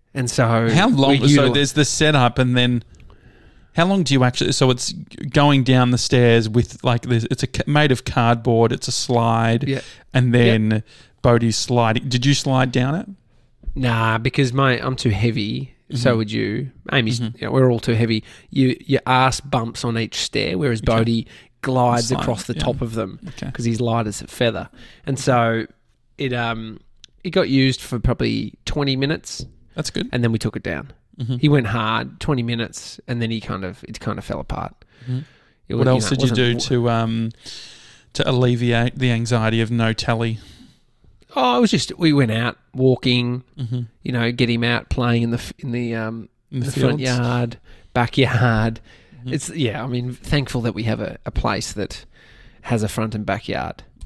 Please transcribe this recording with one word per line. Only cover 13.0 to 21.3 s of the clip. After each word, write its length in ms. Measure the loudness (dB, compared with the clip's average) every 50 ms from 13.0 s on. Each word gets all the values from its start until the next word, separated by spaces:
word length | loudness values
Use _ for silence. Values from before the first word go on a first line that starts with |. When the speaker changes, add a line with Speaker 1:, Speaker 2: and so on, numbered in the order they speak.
| -6 -10 -14 _ _ _ _ _ _ _ _ _ -10 -8 -4
Speaker 1:
Nah, 420 | -2 0 0 0 2 2 0 0 0
because 340 | -2 -2 0 0 0 0 2
my, 280 | 0 2 2 0 0
I'm 160 | -2 -6 -6
too 140 | -2 0 0
heavy. 640 | 0 2 0 0 0 -2 -4 -4 -6 -6 -8 -10 -14 _ _ -10 -6
So 180 | -2 0 2
Speaker 2:
Mm-hmm. 80 | 2 2
Speaker 1:
would 120 | 0 -2 -4
you. 380 | -4 -4 -2 -4 -4 -6 -8 -12 -16 -10 -4 -2
Amy's, 260 | 0 0 0 -2 -4
Speaker 2:
Mm-hmm. 160 | -4 -6 -8 -8
Speaker 1:
you 80 | -6
know, 60 | -2 2
we're 180 | 2 4 4
all 100 | 2 0
too 140 | 0 0 0
heavy. 280 | 2 2 2 0 -2 -2 -6 -20 -20 -16 -6
You, 260 | 0 2 2 2 0 -2 -4
your 140 | -2 -2 -2 0
ass 340 | 2 2 2 4 2 0 -2
bumps 440 | -6 -4 -4 -2 -2 -4 -8 -6 -6
on 140 | -4 -2 -2
each 180 | -4 -4 -6
stair, 400 | -6 -6 -4 -4 -4 -4 -2 -2
whereas 240 | -2 -2 -2 -2 0
Speaker 2:
Okay. 60 | 0 0 2
Speaker 1:
Bodhi 300 | 2 2 2 0 -2 -4 -6